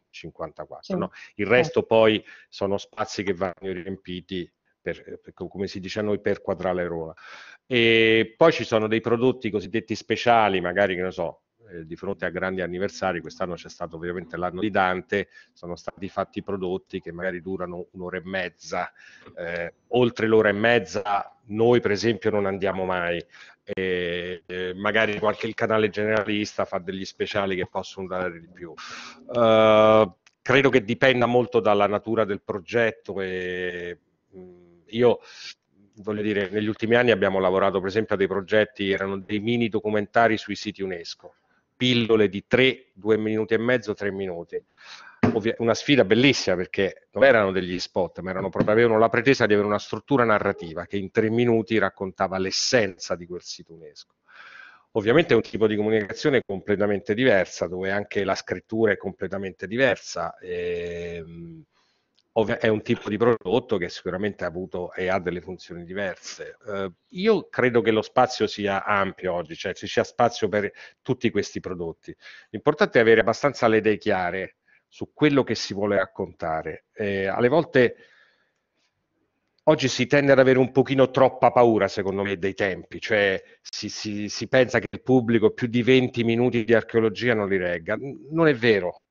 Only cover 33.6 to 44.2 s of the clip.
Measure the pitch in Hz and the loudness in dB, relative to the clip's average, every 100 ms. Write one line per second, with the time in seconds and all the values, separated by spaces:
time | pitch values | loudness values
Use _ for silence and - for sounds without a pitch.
33.6 | 90 87 87 87 _ _ _ 95 90 90 | -6 -8 -12 -14 _ _ _ -20 -20 -20
34.6 | 87 _ _ 113 120 - - - - - | _ _ _ 2 2 2 -4 -20 -20 -20
35.6 | _ 95 101 110 101 107 104 101 92 104 | _ _ _ -14 -8 -4 -2 -2 -2 -2
36.6 | 107 107 110 117 123 98 98 95 92 95 | -4 -4 2 4 4 4 2 2 2 2
37.6 | 98 95 95 104 107 95 95 98 90 107 | 2 0 -2 -2 -2 0 0 -2 0 0
38.6 | 104 - 98 95 98 98 92 107 110 120 | 0 -2 -4 -2 -2 -6 -6 -4 -2 -2
39.6 | 113 104 104 107 101 117 117 107 - 98 | 0 -2 -2 -4 0 2 2 2 -4 -10
40.6 | 107 98 95 87 82 - 85 _ _ _ | -10 -8 -8 -8 -12 -18 -20 _ _ _
41.6 | _ - 127 120 110 110 101 98 - 123 | _ -4 0 2 2 4 4 0 0 2
42.6 | 131 113 _ 95 104 107 110 110 107 110 | 4 2 _ -10 0 0 0 -4 -2 -2
43.6 | 117 127 107 98 101 98 | 0 -2 -2 -6 -6 -6